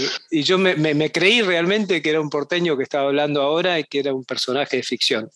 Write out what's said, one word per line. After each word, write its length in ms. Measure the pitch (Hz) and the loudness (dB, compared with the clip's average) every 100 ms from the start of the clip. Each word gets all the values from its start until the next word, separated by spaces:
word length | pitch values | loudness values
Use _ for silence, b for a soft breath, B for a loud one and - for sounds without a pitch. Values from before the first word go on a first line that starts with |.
| 131 - - | -2 -6 -4
y 120 | 156 | -2
yo 140 | 139 185 | 2 2
me, 180 | 190 151 | 2 2
me, 180 | 156 147 | 0 2
me 160 | 156 | 0
creí 300 | 170 185 240 | 2 2 4
realmente 600 | 196 170 170 208 196 170 | 2 0 0 0 0 -2
que 80 | 151 | 0
era 120 | 156 | -2
un 80 | 147 | -2
porteño 460 | 147 143 175 170 135 | -4 -2 0 0 0
que 60 | |
estaba 240 | 131 143 139 | -2 -2 0
hablando 340 | 139 147 147 | 0 0 0
ahora 380 | 139 160 180 170 | 0 2 0 -2
y 40 | |
que 160 | 143 139 | -2 -2
era 140 | 139 | -2
un 120 | 135 123 | -4 -6
personaje 520 | 123 - 131 139 127 | -6 -4 -2 -2 -2
de 60 | |
ficción. 460 | - 120 123 117 110 | -4 -2 0 0 -4